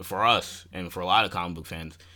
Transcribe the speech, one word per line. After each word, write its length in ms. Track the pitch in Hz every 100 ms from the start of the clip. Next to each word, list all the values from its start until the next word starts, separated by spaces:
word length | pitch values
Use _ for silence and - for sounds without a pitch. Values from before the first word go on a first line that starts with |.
for 220 | 92 95
us 420 | 113 107 - - -
and 200 | 92 87
for 80 | 92
a 60 | 90
lot 180 | 107
of 60 | 101
comic 260 | 92 87 82
book 100 | 80
fans, 320 | 82 80 - -